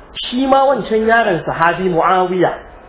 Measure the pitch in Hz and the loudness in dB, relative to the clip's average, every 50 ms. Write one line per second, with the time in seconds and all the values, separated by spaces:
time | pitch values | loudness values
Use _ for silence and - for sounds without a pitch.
0 | - - - - - - 240 247 269 269 262 269 269 269 269 220 - - 220 220 | -20 -18 -14 -12 -10 -6 -4 -2 0 2 2 4 4 2 0 0 -2 -2 -2 0
1 | 220 226 226 233 226 208 175 156 - 139 135 - 165 170 170 165 190 185 175 160 | 2 2 2 2 2 0 -2 -2 -4 -6 -2 0 0 0 0 0 -2 -2 0 0
2 | 151 170 185 185 185 175 185 180 165 123 - - - - - - - | 2 2 2 2 0 0 0 0 0 0 -2 -6 -12 -18 -20 -20 -20